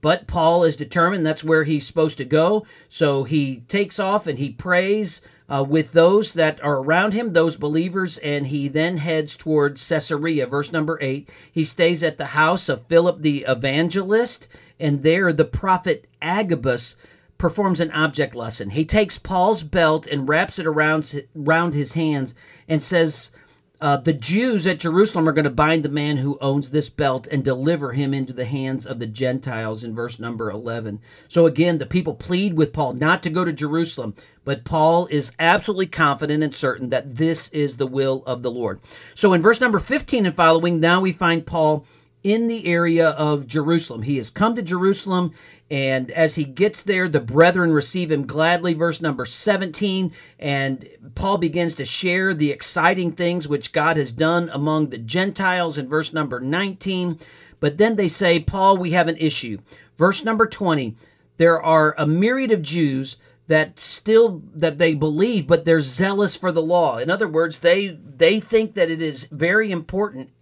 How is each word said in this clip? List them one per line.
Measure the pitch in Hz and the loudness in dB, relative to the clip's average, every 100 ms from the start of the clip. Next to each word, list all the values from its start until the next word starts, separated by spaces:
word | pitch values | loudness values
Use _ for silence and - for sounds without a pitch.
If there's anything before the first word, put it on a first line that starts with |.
But | 151 180 - | 2 0 0
Paul | 180 160 170 165 | 0 4 4 2
is | 147 | 0
determined | 147 - 170 196 156 | -4 0 2 2 -2
that's | 156 156 | -2 2
where | 160 | 2
he's | 151 151 - | 2 -2 -2
supposed | 170 156 - | 0 0 -2
to | 123 | 0
go. | 151 165 214 214 - _ | 2 4 2 -4 -20 _
So | - 151 139 | -2 0 0
he | 123 151 139 127 - | 0 0 -2 -6 -6
takes | 196 202 - | -4 -4 -4
off | 190 208 180 | -2 -2 -2
and | 127 | -6
he | 139 | -6
prays, | 113 180 180 190 208 202 - - _ _ | -8 0 0 2 0 -2 -8 -18 _ _
uh, | 139 | -4
with | 139 156 156 | 0 0 2
those | 165 170 202 214 | 4 6 4 0
that | 170 156 - | 0 0 0
are | 139 143 | -2 -2
around | 135 165 208 | 2 2 2
him, | 208 233 | 0 0
those | 170 165 - | 2 2 0
believers, | 147 156 180 185 185 - | -2 -2 -2 -2 -6 -6
and | 151 147 139 | -4 -4 -2
he | 147 139 | -4 -2
then | 147 160 180 | 0 0 -2
heads | 156 156 151 - | -2 -2 -4 -8
towards | - 151 143 143 - | 0 2 2 -2 -4
Caesarea. | 160 - 147 160 156 123 | -4 -2 -4 -2 -2 -2
Verse | 143 139 | -4 -4
number | 165 156 156 | -4 -2 -4
eight, | 139 139 - - - | -4 -6 -10 -20 -10
he | - 156 | -4 -4
stays | - 175 170 | 2 2 2
at | 165 151 | -2 -4
the | 135 | -4
house | 151 156 185 - | 2 2 2 -2
of | 127 120 | -6 2
Philip | 165 180 175 | 4 4 0
the | 151 143 - | 0 -2 -2
evangelist, | 127 135 139 170 180 190 220 240 - - - - _ | -2 0 0 0 -2 0 0 0 -6 -18 -20 -20 _
and | 156 143 | -2 2
there | 143 170 185 | 2 4 2
the | 160 151 | 2 0
prophet | - 196 185 180 156 _ _ | 0 0 0 0 -4 _ _
Agabus | 156 190 208 160 127 120 - - - _ _ _ | -4 -2 0 0 0 -2 -6 -16 -20 _ _ _
performs | 175 - 196 160 | -4 0 0 0
an | 165 | -2
object | 156 156 143 139 120 | 0 0 0 -4 -4
lesson. | 113 113 104 | -8 -8 -6
He | 110 160 | -4 0
takes | 214 208 - | 2 2 -2
Paul's | - 185 185 208 | -4 2 2 2
belt | 151 185 160 156 - | -2 2 2 2 -2
and | 143 131 | -6 0
wraps | 151 185 - | 0 0 -4
it | 160 | -4
around, | 151 151 156 151 143 - 160 | 0 2 0 -2 -10 -12 -6
around | 143 160 170 | 0 2 2
his | 147 139 | -2 -4
hands | 160 160 147 127 - - - _ | -2 -2 -2 -4 -10 -20 -20 _
and | 156 | -2
says, | - 180 165 151 - _ _ _ _ _ | 0 2 2 0 -12 _ _ _ _ _
uh, | 147 139 | 0 2
"The | 127 | 2
Jews | 151 113 190 254 214 170 | -2 0 0 2 0 0
at | 170 | -2
Jerusalem | 170 170 208 190 160 | 0 4 4 4 2
are | |
gonna | 147 147 | 2 0
bind | 123 151 165 | 2 2 2
the | 147 | 0
man | 143 147 147 | -2 -2 -2
who | 135 135 | -2 -2
owns | 139 139 131 | -2 -2 0
this | 147 151 | -4 -4
belt | - 143 131 - | -2 -2 -2 -4
and | 143 | -4
deliver | 131 127 139 165 139 | -2 0 0 0 -2
him | 123 139 | -4 -2
into | 139 127 | -2 -4
the | 123 120 | -8 -6
hands | 139 131 131 110 | -4 -4 -6 -8
of | 120 | -8
the | 117 | -8
Gentiles," | 110 127 127 131 117 110 110 | -4 -4 -2 -6 -6 -6 -8
in | 120 | -10
verse | 110 120 - | -8 -8 -8
number | 117 117 113 | -10 -6 -6
eleven. | 101 120 117 110 104 - - _ | -6 -8 -8 -8 -12 -14 -20 _
So | 170 165 | 4 4
again, | 147 175 165 | 4 0 0
the | 139 | -2
people | 180 160 | -2 -2
plead | - - 175 202 | -8 -4 -2 0
with | 160 147 | 0 0
Paul | - 135 | 0 -4
not | 127 151 185 | 0 0 0
to | 175 | 0
go | 160 | -2
to | 170 | -2
Jerusalem, | 147 147 160 170 - 113 101 - _ - | -4 -4 -2 -4 -6 -10 -12 -20 _ -6
but | 135 | -6
Paul | - 165 156 170 180 | -2 2 4 4 2
is | 147 127 - | -2 -4 -2
absolutely | 165 196 208 185 190 | 2 2 0 -4 -4
confident | - 151 139 151 151 | 2 2 2 -2 0
and | 151 135 | -2 -2
certain | 139 104 123 | -4 -2 -4
that | 127 139 120 | -4 -4 -2
this | 160 160 - | -2 -2 -6
is | 156 147 123 | -4 -4 -2
the | 135 | -4
will | 131 135 131 135 | -2 -2 -2 -4
of | 123 | -6
the | 123 | -4
Lord. | 120 113 92 - - - - | -4 -6 -6 -14 -20 -20 2
So | 202 | 4
in | 185 | 6
verse | 175 226 | 4 4
number | 254 202 | 2 0
fifteen | - 294 - 254 190 | 0 -4 0 0 0
and | - | 4
following, | 165 165 170 170 | 4 4 2 2
now | 165 180 | 4 4
we | 190 | 2
find | - 175 165 160 | 0 0 0 -2
Paul | 175 156 151 - _ _ _ | 0 2 0 -4 _ _ _
in | 196 220 233 | -2 0 0
the | 233 170 | -2 0
area | 170 170 165 165 | 0 2 4 4
of | 135 151 147 127 | 2 0 0 -2
Jerusalem. | 147 147 165 165 117 | -2 2 0 0 -8
He | 113 139 | -4 -4
has | 110 | -4
come | - 214 240 | 0 0 0
to | |
Jerusalem, | 175 180 190 196 196 185 175 - - - _ | -4 0 0 0 -2 -2 -2 -6 -20 -20 _
and | 143 135 131 127 | -2 0 0 -2
as | 165 160 160 | 2 2 2
he | 143 | -6
gets | 127 208 208 | 0 0 0
there, | - 190 185 | -2 0 2
the | 147 | 0
brethren | 113 135 170 180 170 | 0 4 6 6 2
receive | 151 123 185 170 | 2 0 -4 -2
him | 151 135 | -2 -4
gladly, | 147 160 175 175 | 0 2 2 0
verse | 156 170 160 | 0 -2 -2
number | 165 131 120 | -4 -4 -8
seventeen, | - - 196 190 151 202 190 185 - - _ | -4 0 0 -2 -4 -2 0 -2 -6 -20 _
and | 143 139 135 131 - - - - | -4 -2 -2 -4 -10 -20 -18 -6
Paul | 196 196 | -2 0
begins | 165 156 170 143 | 0 -2 -4 -4
to | 135 | -10
share | - 185 180 190 | -6 -2 0 0
the | 170 151 | 0 -2
exciting | 135 - - 165 190 175 | -2 -6 0 2 2 -4
things | 165 175 175 147 | -2 -2 -2 -4
which | 143 - | -6 -4
God | 160 156 156 | -2 0 0
has | 131 | -2
done | 117 156 170 170 | 0 0 2 -2
among | 139 147 156 147 | -4 -2 0 -2
the | 123 | -6
Gentiles | 113 160 196 190 190 180 170 147 | -6 -2 -2 0 -2 0 -2 -4
in | 127 | -4
verse | 151 151 | -4 -4
number | 160 147 123 | -4 -4 -6
nineteen. | 131 165 196 185 196 185 180 160 - - - _ | -4 -2 -4 -6 -6 -4 -4 -6 -12 -20 -20 _
But | 147 147 | -4 2
then | 214 214 | 2 2
they | 185 | -2
say, | - 190 170 | 0 2 2
"Paul, | 160 196 190 196 | 0 2 4 4
we | 180 | 2
have | 175 165 | 2 2
an | 160 | 0
issue." | 156 151 123 101 _ - _ _ | -2 -4 -8 -12 _ -20 _ _
Verse | 170 190 | 2 2
number | 226 220 220 | -2 0 0
twenty, | - 190 156 120 113 _ _ _ _ | 0 0 0 -2 -10 _ _ _ _
"There | 165 160 | 4 4
are | 160 160 151 147 | 4 4 4 2
a | 151 | 0
myriad | 165 208 262 262 | 2 2 0 0
of | 214 | 0
Jews | 147 170 151 131 135 - _ _ - | 0 -2 0 -2 -6 -14 _ _ 0
that | 156 180 - | 2 2 -6
still, | - - - 220 226 175 151 156 | -10 -8 2 6 6 2 -14 -2
that | 160 143 | -2 2
they | 170 | 2
believe, | 151 156 151 214 220 139 | 2 0 2 2 0 2
but | 165 165 | 2 4
they're | 165 | 2
zealous | 139 127 190 202 202 - | 2 -2 0 2 -2 0
for | 185 | -2
the | 165 | 0
law." | 160 175 156 117 | 2 2 2 0
In | 135 | -2
other | 190 208 | -2 0
words, | 156 165 156 | 0 -2 0
they, | 170 185 196 | 2 2 0
they | 160 - 135 165 214 | -8 -20 2 4 4
think | 208 226 220 202 | 2 0 0 0
that | 165 | 0
it | 160 | 0
is | 160 135 - | -4 -6 -14
very | 151 165 202 220 | -4 2 2 0
important | 180 160 185 208 131 131 _ | -4 -6 -4 -4 -6 -18 _